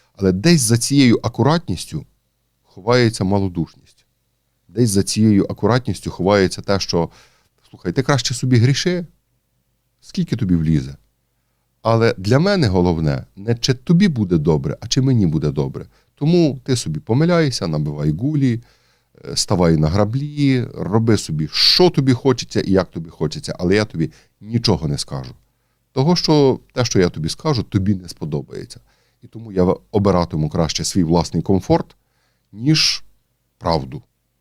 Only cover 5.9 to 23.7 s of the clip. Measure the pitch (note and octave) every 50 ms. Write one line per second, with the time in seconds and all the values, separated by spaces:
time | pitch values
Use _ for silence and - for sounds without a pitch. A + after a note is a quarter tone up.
5.9 | F#2 - - F2 - - F2 G2 G#2 G2+ F#2 F2 - - - - G2 F#2 - -
6.9 | F#2+ E2+ E2 - _ - _ _ _ _ _ _ _ _ _ _ - - - F2+
7.9 | E2+ C#3 C3 - C#3+ B2 - - B2+ - C3 B2+ B2+ A2+ A2+ C3 C#3 - - F3+
8.9 | F3+ F3 F3 - _ _ _ _ _ _ _ _ _ _ _ _ _ _ _ _
9.9 | _ _ _ - - F#3+ E3 - A#2+ A2+ G#2+ F2+ F2+ E2 D#2 D#2 D#2+ C#2 C2 C#2
10.9 | C#2 - _ _ _ _ _ _ _ _ _ _ _ _ _ _ _ _ - A2
11.9 | A2+ A2+ A2+ A2+ - F#2 F#2+ G#2 B2+ C#3+ F3 G3+ G3+ F#3 C#3 G2 F#2 F#2 F2+ F2+
12.9 | E2 E2 D#2+ D2 C#2 B1+ - _ - G2 G2+ A#2 A#2+ A#2 - - B2 - - -
13.9 | E3+ E3+ G#3 F#3+ C#3 A2 G#2 F2 F2+ D#2 D2 E2+ D#2 C#2+ C#2 D2 - - - A#2
14.9 | - C3+ B2+ C3+ B2+ A2 F#2+ D#2 G#2+ D#3 C#3+ D2 C#2 D2+ C#2 C2 - - - -
15.9 | _ _ _ _ _ - C#3+ D#3 F3 F3 E3 C#3 B2+ C3 - C#3 B2+ - - E3
16.9 | D3+ D3+ - - A2+ C#3 D#3+ F3+ F3 E3 D#3+ C3+ A#2 - G2 E2 D#2 D2+ D2 D2+
17.9 | D2 D2 - D#2 D2+ F2 A#2+ D3+ D#3 C#3+ C3+ B2+ A#2 A#2 - _ _ _ _ _
18.9 | _ _ _ _ _ - - - D2 - - - G#2+ F2 F2+ E2 E2 D2+ D#2 D#2
19.9 | F2+ G2+ G#2 G#2 A#2 C3+ D3 D3 D3 D3 C#3+ C3+ C3 B2 A2+ - - E2+ E2+ E2+
20.9 | G2+ A2+ A2+ A#2 G#2+ - - - D#2 D2+ D#2 - - - - - - - F3+ F3
21.9 | - D3+ C3+ C3 A#2+ A#2+ - C3+ B2 B2 - - - G2+ - F#2 F#2+ F#2 F2+ -
22.9 | - F2 D#2+ E2 - - E2 D2 - D2+ - - - - F2 F2+